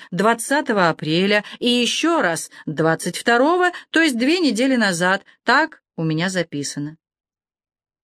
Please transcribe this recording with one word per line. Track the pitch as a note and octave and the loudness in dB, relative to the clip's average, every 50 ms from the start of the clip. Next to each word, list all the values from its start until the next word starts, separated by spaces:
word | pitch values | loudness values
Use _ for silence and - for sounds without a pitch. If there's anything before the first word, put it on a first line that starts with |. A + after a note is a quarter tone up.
| - - | -8 -8
двадцатого | F#3 E3 G3 G#3+ A#3 A#3 - - C#4 D4+ D4+ - A3+ G3+ F3+ E3 | -4 0 2 2 2 0 -2 -2 -2 -2 0 0 0 2 2 2
апреля | D3+ - E3 D3+ D#3+ F3 F#3+ G3+ G#3 G#3 G3+ - - - | 0 -2 -2 -2 0 0 2 2 0 0 -2 -4 -10 -4
и | G#3 B3 | -2 0
ещё | A#3+ B3 A#3+ A3+ - - - D#4+ E4+ D#4 | 0 2 0 -2 -2 -2 0 0 0 2
раз | G#3+ F3 E3 D3+ - - - - - | 0 0 -2 -4 -6 -12 -16 -14 -10
двадцать | - D3+ C#3+ D#3 D#3+ D#3+ D#3 - F3+ - | -8 -4 0 0 0 0 -2 -4 -6 -8
второго, | - - A#3+ A#3 A#3+ C4 D#4 F4 F4+ F4+ F4+ F4 - - _ | -4 0 0 2 4 4 4 2 2 2 0 -2 -4 -8 _
то | - D#4 | 0 2
есть | E4 D#4 B3 A3 | 2 2 2 0
две | B3 C#4 E4+ F#4+ | 0 0 2 2
недели | E4+ C4+ G#3+ G#3 B3+ C4+ C4 | 2 0 2 2 0 2 2
назад. | A#3+ G#3+ G3 F3 D#3+ F3+ F3+ F#3 - - _ - _ - | 2 0 0 0 0 0 0 0 -2 -4 _ -20 _ 0
Так | - A#3+ C#4 D#4+ D4+ - - _ _ _ | 2 2 2 2 0 -4 -12 _ _ _
у | - E3 | -6 -4
меня | D#3+ D#3 D#3 F3 F#3+ | -2 -2 -2 -2 -2
записано». | F#3 F3+ E3 - - C#3+ C#3 - - - D3 D3+ D#3+ _ _ _ _ _ _ _ _ _ _ _ _ _ _ _ _ _ _ _ _ _ | -2 -2 -4 -4 -6 -8 -8 -8 -8 -8 -10 -10 -12 _ _ _ _ _ _ _ _ _ _ _ _ _ _ _ _ _ _ _ _ _